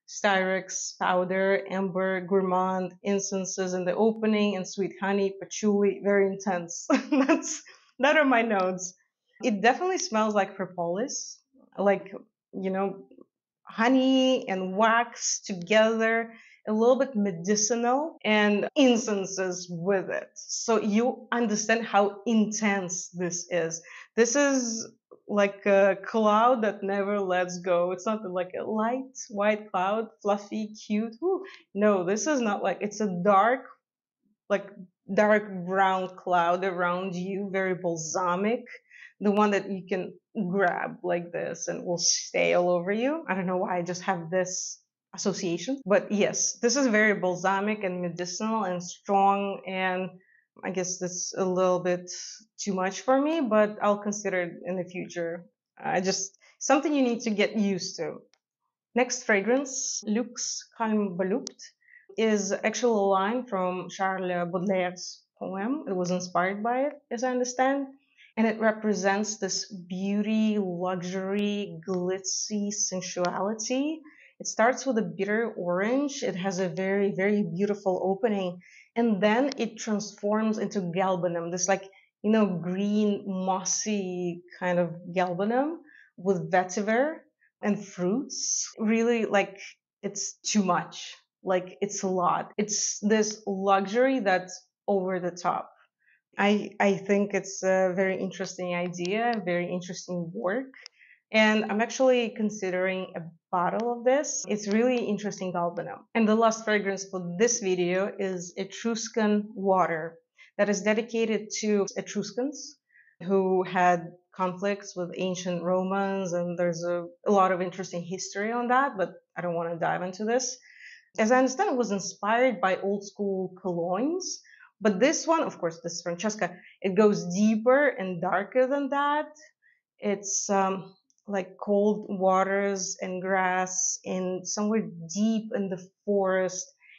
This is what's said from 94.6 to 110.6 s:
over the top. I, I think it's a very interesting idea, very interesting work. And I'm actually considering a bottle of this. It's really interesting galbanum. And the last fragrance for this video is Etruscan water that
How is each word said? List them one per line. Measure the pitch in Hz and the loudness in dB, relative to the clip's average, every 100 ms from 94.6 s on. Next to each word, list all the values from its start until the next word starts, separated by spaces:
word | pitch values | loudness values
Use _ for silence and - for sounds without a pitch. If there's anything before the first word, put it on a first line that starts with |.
| _ _ - | _ _ -2
over | 202 185 185 | 0 0 -2
the | 175 | -4
top. | 175 - - - _ _ _ _ _ _ - | -4 -2 -2 -6 _ _ _ _ _ _ 0
I, | 202 208 - - | 2 2 0 2
I | 202 | 2
think | 190 196 202 202 | 2 2 2 2
it's | 196 196 - | -2 -4 -2
a | 190 190 190 180 | 2 2 2 2
very | 190 190 | 0 0
interesting | 190 180 185 - 180 175 | -4 -6 -10 -6 -4 -4
idea, | 175 175 175 208 240 226 | -4 -4 -2 0 0 -2
very | 180 175 175 | -2 -2 -2
interesting | 180 180 180 - 180 170 | -6 -6 -12 -8 -6 -6
work. | 190 262 233 269 - - _ - _ _ | -4 -2 -2 -6 -16 -20 _ -20 _ _
And | 220 214 214 214 | 2 4 4 0
I'm | 208 | -2
actually | 233 - 262 247 226 | -2 2 4 4 2
considering | - 214 214 185 180 185 185 185 185 | -2 -4 -2 -4 0 0 -2 -6 -10
a | 165 - _ | -12 -16 _
bottle | 185 175 196 233 | 0 0 0 -2
of | 240 240 | 0 2
this. | 269 262 - - | 2 0 -6 -4
It's | 208 208 | -4 0
really | 214 247 247 | 2 4 2
interesting | 220 202 208 175 185 | 0 -2 -4 -6 -4
galbanum. | 175 175 170 - - - | -2 -2 -4 -10 -12 -6
And | 233 214 | 2 4
the | 214 | 6
last | 226 220 | 4 2
fragrance | - 208 190 190 - | 0 0 0 -4 -6
for | 185 175 175 | -8 -6 2
this | 233 - | 2 4
video | 190 180 175 185 208 - | 0 2 2 2 0 -2
is | 196 185 175 - | -4 -4 -8 -8
Etruscan | 190 - 226 226 - 233 214 208 208 - | -8 -4 -4 -4 -4 0 2 2 0 -4
water | 196 190 165 160 165 - _ _ - | 2 4 4 0 -6 -12 _ _ -16
that | - | 0